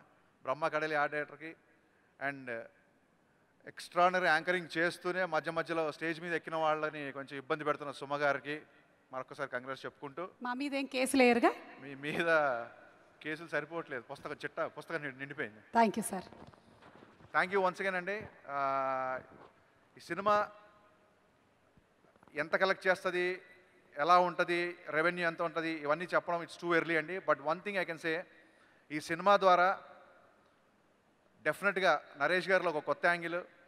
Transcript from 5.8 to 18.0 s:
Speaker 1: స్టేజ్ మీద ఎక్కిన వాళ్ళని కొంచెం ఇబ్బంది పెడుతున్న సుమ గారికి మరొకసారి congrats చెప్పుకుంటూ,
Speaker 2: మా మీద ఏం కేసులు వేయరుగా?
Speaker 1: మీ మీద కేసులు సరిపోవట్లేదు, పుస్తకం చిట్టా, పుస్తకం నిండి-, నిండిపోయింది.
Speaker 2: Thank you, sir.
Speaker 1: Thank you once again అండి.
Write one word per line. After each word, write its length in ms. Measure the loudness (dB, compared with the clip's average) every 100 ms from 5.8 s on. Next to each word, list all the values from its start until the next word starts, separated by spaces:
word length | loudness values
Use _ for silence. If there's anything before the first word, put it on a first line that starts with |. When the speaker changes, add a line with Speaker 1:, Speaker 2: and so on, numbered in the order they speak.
| -2
Speaker 1:
స్టేజ్ 280 | -4 -6 -6
మీద 140 | -4
ఎక్కిన 200 | -6 -4
వాళ్ళని 580 | -2 0 0 -2 -6 -8
కొంచెం 260 | -10 -10 -10
ఇబ్బంది 260 | -6 -2
పెడుతున్న 280 | 0 -2 -4
సుమ 240 | -10 -6 0
గారికి 460 | 2 2 -2 -10 -12 _ _ _ _
మరొకసారి 380 | -12 -10 -10 -8
congrats 360 | -8 -8 -10 -10
చెప్పుకుంటూ, 420 | -12 -14 -10 -12 -10
Speaker 2:
మా 120 | -8
మీద 200 | -6 -4
ఏం 120 | -4 -4
కేసులు 360 | -2 2 6
వేయరుగా? 320 | 6 6 4 0 -8 -16
Speaker 1:
మీ 120 | -14
మీద 320 | -10 -6 -2 4 4 4 0 -4 -14 -20 -20 -20 _
కేసులు 260 | -10 -10 -6
సరిపోవట్లేదు, 540 | -6 -6 -8 -8 -10
పుస్తకం 300 | -10 -12 -12
చిట్టా, 360 | -10 -10 -6 -8
పుస్తకం 340 | -8 -10 -8
నిండి-, 160 | -8 -10
నిండిపోయింది. 400 | -10 -8 -8 -10 -2 2
Speaker 2:
Thank 220 | 2 2
you, 140 | -6
sir. 100 | -8 -12 -18 -20 -20 -20 -20 -20 -20 -20 -20 -4 -2
Speaker 1:
Thank 180 | 0
you 120 | 2 0
once 140 | 0
again 140 | -4
అండి. 320 | -4